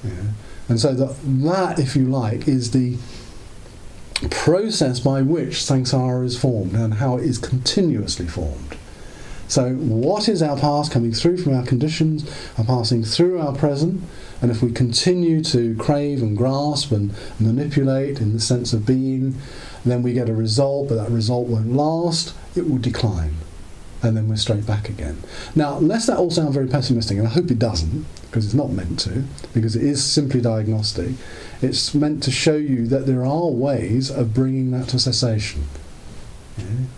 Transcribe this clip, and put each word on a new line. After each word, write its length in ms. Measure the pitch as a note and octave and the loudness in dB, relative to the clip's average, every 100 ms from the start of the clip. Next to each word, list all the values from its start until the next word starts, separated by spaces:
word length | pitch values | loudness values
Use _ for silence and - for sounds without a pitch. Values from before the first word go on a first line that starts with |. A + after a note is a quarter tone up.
Yeah? 280 | G#2+ F2 G2+ G#2 - - - | -8 -6 -6 -6 -10 -14 -2
And 100 | A#2 | 2
so 140 | C#3+ | 4
that, 220 | B2+ C3 - | 2 0 -2
that, 560 | C3+ C3 D3 F#3 F3+ - | 0 2 4 2 0 0
if 160 | C3+ D3 | 2 2
you 100 | B2+ | 2
like, 420 | C3 A2+ G#2+ - | 2 0 0 2
is 240 | C3 A#2 | 2 2
the 260 | C3 B2 B2 - - - - - - - - - - - - - | 2 2 -2 -8 -14 -14 -16 -16 -16 -18 -16 -16 -16 -12 -8 -6
process 680 | - - F3 G#3+ G#3+ C#3 B2 | 0 2 4 2 0 0 2
by 220 | C#3 C3+ | 2 2
which 340 | C3+ E3 - - | 4 2 0 -4
samsara 680 | - C3+ B2+ C3+ B2+ B2+ B2+ | 0 0 2 0 2 0 -2
is 140 | A#2+ | 0
formed 340 | C#3+ A#2 F#2 | 0 0 0
and 220 | G2+ A#2 G#2+ | 0 0 0
how 220 | C3+ B2 | 0 0
it 60 | |
is 140 | A#2 B2 | 0 -2
continuously 920 | - B2+ B2+ - F3+ A#2 G2+ - F2 | -2 -2 0 2 2 2 -2 -4 -4
formed. 500 | - D#2 C2+ - - - - - - - - - | -4 -4 -6 -10 -12 -14 -16 -16 -16 -14 -12 -2
So 260 | - B2 | 0 2
what 560 | C3 D3 A2 C3 G3+ G#3 | 0 0 2 2 2 2
is 120 | G3 | 2
our 160 | D#3 C#3 | 2 2
past 360 | D3 D3 D3 | 2 2 2
coming 180 | B2+ A#2 | 0 0
through 260 | A2+ E3+ F3+ | 2 2 2
from 180 | E3 C3 | 2 2
our 100 | C3 | 2
conditions 640 | B2 D3+ D#3 D#3+ D#3 D3+ - - - | 2 2 2 2 0 -4 -10 -10 -2
and 100 | A2 | 2
passing 380 | B2+ A2+ A#2+ | 2 2 0
through 380 | A2+ - F3 F3+ | 0 2 2 2
our 120 | D3+ | -2
present? 480 | C3+ D3+ C#3+ D#3+ F#3+ - - - - | 0 0 2 0 0 -6 -12 -12 -2
And 80 | A#2+ | 0
if 120 | A2 | 2
we 80 | B2 | 0
continue 720 | A#2 B2+ A2+ - F3+ E3+ D#3+ D#3 | 2 2 2 2 4 4 2 2
to 300 | B2 A#2 A2 | 2 2 0
crave 460 | A2 C#3+ D3 C#3 | 0 2 2 0
and 160 | A2+ G#2 | 0 2
grasp 540 | B2 C3+ D3 D3+ - | 2 2 0 -2 0
and 220 | G#2+ G#2 G2+ - - | 0 0 -4 -10 0
manipulate 840 | A2+ A#2+ D3+ D3 C3+ C3+ C#3 C#3 | 2 2 2 2 2 2 0 -2
in 100 | G#2+ | 0
the 80 | A2+ | 0
sense 320 | - B2 - | 0 0 0
of 140 | A2+ G#2+ | -2 2
being, 500 | C3 C3 C3 C3+ C3+ - - - - | 2 2 0 -2 -4 -8 -14 -14 -4
then 200 | A#2+ B2 | 0 2
we 100 | A#2+ | 2
get 160 | A#2+ A2+ | 0 0
a 40 | |
result, 540 | A2+ A2+ G#2+ C#3 C#3 C#3 | 0 0 2 2 2 0
but 80 | A2+ | -2
that 160 | G#2 | 0
result 360 | A#2 G#2+ B2 A#2+ | 0 2 0 0
won't 260 | A2+ A2 | 0 2
last, 600 | B2+ D3+ E3 E3+ E3 - - - - | 2 2 2 0 0 -4 -8 -8 -4
it 140 | F3 | 0
will 80 | B2+ | 0
decline. 580 | A2+ - A2+ F2 D#2 D#2 D#2 - - - - - | 0 0 0 0 -2 -4 -8 -14 -16 -16 -14 -2
And 140 | A#2+ A2 | 0 2
then 100 | A2 | 0
we're 100 | A2 | 0
straight 280 | - G#2+ G#2+ | 0 0 0
back 240 | G#2+ G#2+ | -2 -2
again. 320 | G#2 D2+ D#2 - - - - | -6 -6 -8 -10 -14 -2 0
Now, 220 | D3 C#3 | 0 2
lest 300 | D3+ A3 - | 2 2 2
that 100 | F#3+ | 2
all 140 | F3+ | 2
sound 220 | E3+ D3+ | 2 2
very 140 | C3+ C3 | 2 2
pessimistic, 500 | C3+ B2+ A#2+ A2 G2+ | 0 2 2 2 0
and 100 | A2+ | 2
I 40 | |
hope 200 | C3+ F3 | 2 2
it 80 | A#2 | 2
doesn't, 460 | A#2 F2 D#2+ C#3+ D#3 - | 2 0 -2 -2 -6 -14
because 240 | - A2+ G#2 | -6 -2 0
it's 80 | |
not 180 | B2+ C#3+ | 0 0
meant 280 | F#2+ E2+ - | -2 -4 -4
to, 240 | - - C3+ - - | -4 -2 -4 -8 -4
because 220 | A#2+ A2 A2+ | 0 0 2
it 80 | |
is 200 | C#3+ C#3+ | 0 0
simply 380 | - - C#3 B2+ | 0 0 2 2
diagnostic, 680 | A#2 A2 G#2+ A2 G#2+ - - C3 - - - - | 2 0 0 0 0 -2 -4 -6 -10 -14 -14 -2
it's 320 | B2+ C#3 - | -2 0 0
meant 300 | D3 D3+ D#3 | 2 2 0
to 80 | C3+ | -2
show 240 | B2+ - D3+ | 2 2 2
you 320 | D3+ C3 A#2 | 2 0 2
that 180 | C3+ C3 | 2 2
there 180 | B2+ | 0
are 260 | B2+ D3 F3 | 2 0 0
ways 600 | A#2+ C#3 B2+ F2+ A2+ C3 | 2 0 0 0 0 0
of 240 | C3+ A#2 | -2 0
bringing 380 | A2 C3 C3 C3 | 2 2 2 0
that 160 | B2+ C3 | -2 -2
to 100 | B2+ | 0
cessation. 640 | B2+ A2 A#2+ A2 - - - - - - - - - - - - | 0 0 0 0 -2 -4 -6 -8 -14 -16 -14 -14 -14 -16 -14 -12
Yeah? 80 | G#2 A#2 B2+ | -6 -4 -4